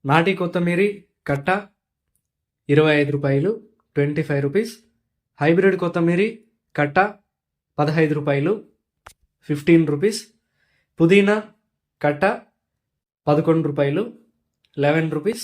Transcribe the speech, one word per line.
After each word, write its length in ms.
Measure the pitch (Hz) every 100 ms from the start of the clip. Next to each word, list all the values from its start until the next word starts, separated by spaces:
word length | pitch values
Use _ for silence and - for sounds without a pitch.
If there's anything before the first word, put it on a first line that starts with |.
| 139
నాటి 280 | 156 175
కొత్తిమీరి 720 | 185 175 180 175 175 208 202 _ _ -
కట్ట 200 | 139 143 196 202 _ _ _ _ _ _ _ _ _ -
ఇరవై 260 | 143 156 147
ఐదు 160 | 143
రూపాయలు, 380 | 143 139 139 175 220 - _ _
ట్వంటీ 280 | - 143 147
ఫైవ్ 220 | 151 143
రూపీస్. 340 | 139 190 226 - _ _ _ _ _ _
హైబ్రిడ్ 340 | 147 170 190 190
కొత్తిమీరి 680 | 175 175 170 175 220 226 _ _ _ -
కట్ట 240 | 147 185 208 208 _ _ _ _ _ -
పదహైదు 360 | 151 160 156
రూపాయలు, 520 | 151 147 139 156 214 - _ _ _ - _ _ _
ఫిఫ్టీన్ 460 | - 147 - 165 151
రూపీస్. 400 | 147 202 220 - _ _ _ _ _ _ -
పుదీనా 420 | 165 196 202 214 214 _ _ _ _ _
కట్ట 240 | 147 143 190 233 _ _ _ _ _ _ _ _ -
పదకొండు 400 | 147 160 160 151
రూపాయలు, 460 | 143 143 151 233 - _ _ _ _ _ -
లెవెన్ 340 | 143 156 160
రూపీస్. 320 | 156 190 226